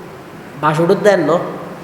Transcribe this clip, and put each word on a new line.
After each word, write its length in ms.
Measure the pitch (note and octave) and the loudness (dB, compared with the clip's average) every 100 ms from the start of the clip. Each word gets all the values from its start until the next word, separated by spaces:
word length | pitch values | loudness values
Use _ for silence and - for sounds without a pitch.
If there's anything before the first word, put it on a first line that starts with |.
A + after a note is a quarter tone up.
| - - - - - - | -16 -18 -18 -18 -16 -4
বাসুডের 400 | D3+ D#3 E3+ G3 | 0 2 2 4
দেন 180 | G3+ F#3 | 4 4
ন? 180 | D3 F3 - - - - | 4 2 0 -10 -12 -14